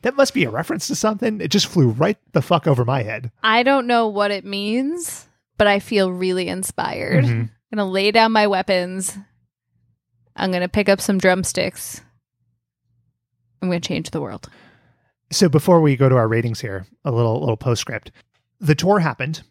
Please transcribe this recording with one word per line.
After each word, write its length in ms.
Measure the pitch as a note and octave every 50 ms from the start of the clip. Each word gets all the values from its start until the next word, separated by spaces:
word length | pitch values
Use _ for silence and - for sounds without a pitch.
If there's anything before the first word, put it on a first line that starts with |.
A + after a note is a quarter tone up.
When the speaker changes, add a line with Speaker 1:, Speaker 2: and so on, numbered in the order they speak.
Speaker 1:
that 140 | - A#3+ C4+
must 180 | C#4 C#4 C4 -
be 120 | - D#3+
a 40 | A#2+
reference 380 | G#2 B2 F3 - E4+ - -
to 80 | - -
something. 460 | - - G#3+ G#3+ G3+ A#3+ A3+ G#3+ G#3
It 80 | E3+ D#3
just 180 | - G3+ -
flew 220 | - - F3+ C#3 A#2+
right 280 | A2 B2 D#3+ E3+ - _ _ _
the 100 | _ D#3+
fuck 240 | C3 - F3+ D#3+ -
over 180 | E3 C#3 A#2+ B2
my 200 | A2+ C3 C#3 A2
head. 260 | G#2+ A2+ A2 B2+ A#2 _ _ -
Speaker 2:
I 180 | A3 A3 A#3
don't 240 | B3 C4 C#4 C#4 B3
know 220 | A#3+ A#3+ A#3 A3+
what 240 | G#3+ G3+ G3+ G3+ G3+
it 120 | G3+ G3 -
means, 840 | G3 G3+ G3 G3+ G#3 A3 B3 C4+ C#4+ E4 F4 E4+ - - - - _ _ _ _ _ _ -
but 80 | G#3+
I 100 | G#3 G3+ G3+
feel 320 | G3 - A#3 G3+ F#3+ F#3
really 360 | F3+ F3+ F#3 F#3 F3+ F#3 F3+
inspired. 760 | F3 F3+ F#3 F#3+ - - - F3+ - - - - - - D#3 B2+
Speaker 1:
Mm-hmm. 160 | A#2+ A#2 A2+
Speaker 2:
I'm 100 | A#2 A2 _ _ _ _ -
gonna 80 | G#3+ -
lay 220 | - F#3 G3 G3 G#3
down 220 | G#3 A3+ A3+ A3+
my 160 | A3 A3 G#3+
weapons. 680 | G#3 G3 F#3 F#3+ - G3 F3+ F3+ F3+ F#3 F#3+ F#3 - - G3 - _ _ _ _ _ _ _ _ _ _ _ _ _ _ _ _ _ _ _ _ _ _
I'm 160 | - - F#3+
gonna 160 | F#3 F3+ F3+ F3+
pick 200 | - G#3 G3+ G3+
up 120 | G3 G3
some 180 | - - G3+ F#3+
drumsticks. 840 | F3+ F#3+ F#3 F#3 F3+ - - F#3 - F#3+ - - - - - - _ _ _ _ _ _ _ _ _ _ _ _ _ _ _ _ _ _ _ _ _ _ _ _ _ _ _ _ _ _ _ _
I'm 80 | - F#3
gonna 100 | F3+ E3+
change 320 | - - F3+ D#3+ D#3+ -
the 100 | - D#3+
world. 280 | C#3+ - G2 - - - _ _ _ _ _ _ _ _ _ _ _ _ _ _ _ _
Speaker 1:
So 180 | - - G#3 E3+
before 320 | C3 D#3 - - F3+ E3+
we 140 | D#3+ D3 C#3
go 120 | A#2+ C3+ C3
to 60 | B2+
our 120 | B2 A2+
ratings 340 | A2 A2+ A#2 A#2 A#2+ A2+ -
here, 240 | - A2 G2 F#2+ F#2+ _ _ _ _
a 80 | D3
little, 280 | A#2+ A#2 A#2+ A2+ A2 B2+
little 180 | D3+ - A2
postscript. 540 | G#2+ - C3 A#2 G#2+ - - - A2 _ - _ _ _ _ _ _ _ _ _ _
The 160 | A3 D3 D3+
tour 240 | C#3 - F#3 G3+ G#3
happened 420 | E3 D#3 B2 - C3 C#3 D#3+ - - _